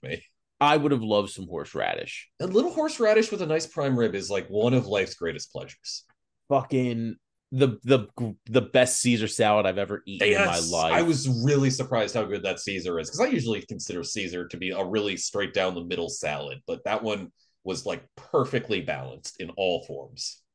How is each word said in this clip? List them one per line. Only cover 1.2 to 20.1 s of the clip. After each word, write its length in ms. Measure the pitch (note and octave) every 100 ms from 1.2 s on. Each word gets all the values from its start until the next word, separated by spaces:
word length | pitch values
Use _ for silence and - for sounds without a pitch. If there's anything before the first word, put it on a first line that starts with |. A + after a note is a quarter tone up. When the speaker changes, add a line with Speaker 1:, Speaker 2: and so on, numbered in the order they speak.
| G2+
Speaker 2:
some 160 | - F2
horseradish. 840 | E2 D2 - G1+ G1+ - - - -
Speaker 1:
A 60 | F#3
little 260 | G3+ E4+
horseradish 580 | D#4 D#4 - G#3+ A3 A3
with 120 | G3
a 40 | D#3+
nice 200 | D#3+ D#3+
prime 300 | D#3+ C#3 B2
rib 180 | A2+ G2
is, 140 | F2+
like, 180 | G2 F#2
one 260 | G#2 A#2+
of 120 | B2+ G2
life's 280 | G2+ F#2
greatest 380 | - E2+ D2+ -
pleasures. 520 | - - - - - _ _ _ _ -
Speaker 2:
Fucking 680 | C3+ C3 C3 B2 A#2 A2+ - _ _ -
the, 240 | C3 C3+ G#2+
the, 500 | A#2+ C3+ G2+ - A2+ G#2 A2+
the 140 | B2
best 400 | D3+ B2+ B2 -
Caesar 260 | B2 A#2 G#2+
salad 360 | - G#2+ G#2
I've 140 | G2 F#2
ever 240 | G2 G#2 G2
eaten 200 | F#2+ G2+
in 160 | G2
my 120 | F#2+ E2+
Speaker 1:
Yes, 140 | E2+
Speaker 2:
life. 200 | E2 D#2+
Speaker 1:
I 100 | E2
was 260 | E3+ C#3 C3+ A#2
really 260 | C3+ C#3+ C3+
surprised 440 | C3 B2+ A#2 G#2
how 100 | A#2
good 180 | G2 G2+
that 160 | F#2+ F2+
Caesar 380 | G#2 G2 F2+ E2
is, 100 | D#2+
'cause 100 | E3
I 60 | C4
usually 360 | C4 A2+ G2+
consider 400 | - G2+ - F2
Caesar 460 | E2 G#2+ F2+ F2+ F2
to 80 | F2
be 140 | F#2
a 140 | F#2
really 320 | F#2 G#2+ G#2 F2+
straight 380 | - G#2 G2
down 200 | G2 F#2 F2
the 80 |
middle 240 | E2+ E2+ E2
salad, 520 | - D2+ C#2+ C#2+ C#2+ -
but 160 | E2
that 180 | G2+ A2
one 280 | A2 G2 F2+ _ _ _
was, 240 | F#2 F2 G2+
like, 180 | E2+ - -
perfectly 640 | - D#3 C3 B2 - F#2+
balanced 600 | D#2 C#2 C2 B1 - -
in 100 | F2
all 340 | G2 F#2+ E2
forms. 580 | - - C#2